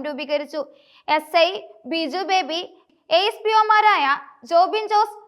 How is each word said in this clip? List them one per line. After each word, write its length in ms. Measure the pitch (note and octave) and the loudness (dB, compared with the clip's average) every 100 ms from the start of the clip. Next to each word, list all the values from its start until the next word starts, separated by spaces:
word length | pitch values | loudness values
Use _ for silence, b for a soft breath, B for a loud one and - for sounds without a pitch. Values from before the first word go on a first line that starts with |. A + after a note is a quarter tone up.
| C#4+ | -8
രൂപീകരിച്ചു. 540 | C#4 C#4+ D4 C#4+ D#4 C#4 b b b - D4+ | -8 -6 -6 -4 -8 -10 b b b -4 -4
എസ് 200 | D#4 F4 E4+ | 0 2 2
ഐ 40 | G4+ - - B3+ | 0 -12 -20 -8
ബിജു 300 | E4 D#4+ F4 F#4+ | -6 -4 -6 -2
ബേബി, 300 | F#4+ C#4+ E4 - b b b _ E4 | -2 -2 -6 -8 b b b _ 0
എ 40 | G4+ | 0
എസ് 140 | G#4+ A4 | -2 0
പി 80 | A4 | 2
ഒമാരായ 440 | G#4+ G#4+ G#4+ F#4+ C#4 C#4 - _ A#3+ | 4 4 4 2 0 -4 -6 _ 0
ജോബിൻ 340 | E4+ F4+ G#4+ G#4 | 2 2 0 -2
ജോസ്, 240 | G#4 G#4+ - | 0 0 -4